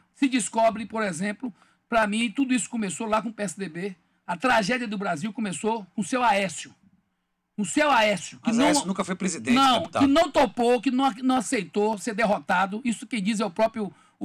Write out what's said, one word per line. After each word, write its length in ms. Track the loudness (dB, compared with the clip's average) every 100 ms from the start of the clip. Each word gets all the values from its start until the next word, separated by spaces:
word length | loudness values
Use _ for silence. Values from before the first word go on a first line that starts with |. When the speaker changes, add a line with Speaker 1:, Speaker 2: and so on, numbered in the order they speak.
| _
Speaker 1:
Se 140 | _ 0
descobre, 580 | 0 -2 2 2 2 -6
por 160 | -4
exemplo, 500 | -4 -2 -4 -4 -10 -12 _ _ _
pra 160 | 0 2
mim, 240 | 0 -2
tudo 240 | 0 0
isso 160 | 0 -2
começou 380 | -4 -4 -4 -2
lá 120 | -2
com 100 | -2
o 40 |
P 80 | -6
S 160 | -8 -6
D 100 | -10
B. 280 | -8 -10 -10 _ _ -10
A 100 | -4
tragédia 500 | 0 0 0 -2 -4
do 120 | -6
Brasil 340 | -4 -4 -6
começou 540 | -6 -6 -4 -4 -4 -6 -8
com 60 |
o 40 | -4
seu 180 | 0
Aécio. 480 | 2 2 0 -6 -14 -20 _ _ _ _ _ _ _ -6
Com 80 |
o 20 | -4
seu 240 | 0 4
Aécio, 480 | 4 4 0 -6 -6
que 120 | -2
Speaker 2:
Mas 80 | 2
Speaker 1:
não 80 | 2
Speaker 2:
Aécio 200 | 2 -2
nunca 180 | -4
foi 120 | -4 -4
presidente, 400 | -4 -4 0 4
Speaker 1:
não, 240 | 6 4
Speaker 2:
deputado. 240 | 0 2
Speaker 1:
que 40 | 4
não 220 | 4 4
topou, 500 | 4 2 2 2 4
que 120 | 2
não, 180 | 2 2 2
não 140 | 0 2
aceitou 600 | 0 -2 -2 0 0 0
ser 160 | -4
derrotado. 680 | 0 2 0 0 0 0 -2 -4
Isso 220 | -4 -6
quem 160 | -4
diz 160 | -2 0
é 60 | -2
o 40 |
próprio 420 | 0 0 0 -8 -10 _ _